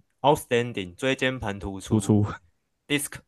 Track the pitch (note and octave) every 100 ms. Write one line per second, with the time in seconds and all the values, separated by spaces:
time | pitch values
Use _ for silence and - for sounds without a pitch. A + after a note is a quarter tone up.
0 | _ _ C#3 D3+ - A#2+ A#2+ G#2+ F2+ F2
1 | C3 C3 C3 C3 G#2 G2 G2+ F#2+ - G#2+
2 | - G#2 G#2 - _ _ _ _ - C#3+
3 | - -